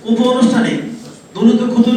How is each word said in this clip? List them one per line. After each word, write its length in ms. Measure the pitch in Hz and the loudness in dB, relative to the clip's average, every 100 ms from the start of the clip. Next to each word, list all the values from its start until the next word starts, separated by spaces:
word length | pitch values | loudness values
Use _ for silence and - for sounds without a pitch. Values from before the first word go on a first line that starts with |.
| 220 | -4
উপ 100 | 233 247 | 0 0
অনুষ্ঠানে 420 | 254 - 226 165 147 - - - - - 196 | 2 2 2 -2 -4 -8 -14 -18 -20 -14 0
দলিত 260 | 226 226 240 | 2 2 0
ক্ষুদ্র 200 | 233 233 | 0 2